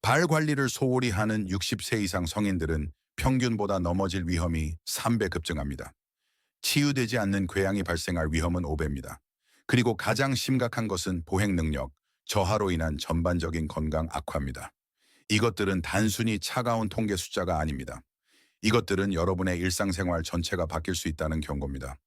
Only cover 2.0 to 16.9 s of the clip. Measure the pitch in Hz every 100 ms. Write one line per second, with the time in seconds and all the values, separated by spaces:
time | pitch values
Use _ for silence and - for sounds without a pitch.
2 | 98 92 82 - 104 92 80 80 73 -
3 | _ - 131 131 123 110 104 95 87 92
4 | 98 95 85 85 85 80 78 82 - -
5 | 113 117 98 - - 80 71 64 60 _
6 | _ _ _ _ _ _ - 147 143 135
7 | 117 120 101 98 92 98 95 101 90 85
8 | - 87 78 78 87 90 80 76 76 69
9 | 69 69 _ _ _ _ - 120 120 104
10 | - 110 135 127 - 131 120 - 110 92
11 | - 90 80 95 104 87 80 71 67 _
12 | _ _ - 104 90 107 101 85 80 71
13 | - 82 85 87 80 82 78 78 78 78
14 | 78 73 - 76 67 62 - _ _ _
15 | _ _ _ 107 117 95 98 92 80 98
16 | 110 101 113 104 - - 120 113 110